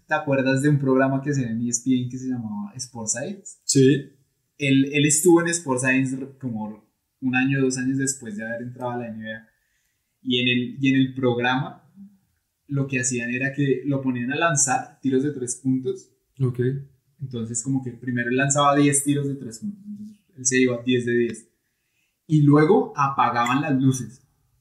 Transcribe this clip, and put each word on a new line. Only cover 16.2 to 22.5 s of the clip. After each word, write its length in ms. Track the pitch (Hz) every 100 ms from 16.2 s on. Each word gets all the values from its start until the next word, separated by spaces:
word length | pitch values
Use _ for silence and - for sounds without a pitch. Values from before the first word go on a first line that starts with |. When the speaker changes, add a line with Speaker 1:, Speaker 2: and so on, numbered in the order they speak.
| _ -
Speaker 2:
Ok. 200 | 127 123 123 139 - _ _ _
Speaker 1:
Entonces, 420 | 127 120 110 117
como 200 | 135 135
que 80 | 123
primero 380 | 120 123 123 117
él 80 | 131
lanzaba 380 | 139 143 143 143
diez 280 | 143 139
tiros 240 | 147 143 139
de 80 | 135
tres 240 | 120 -
puntos. 240 | 104 - -
Entonces, 300 | - - - _ -
él 80 | 127
se 160 | 127
iba 200 | 127 117
diez 220 | 120 127 117
de 80 |
diez. 340 | 120 117 107 - _ _ _ _ _ _ _ -
Y 160 | 156
luego 500 | 143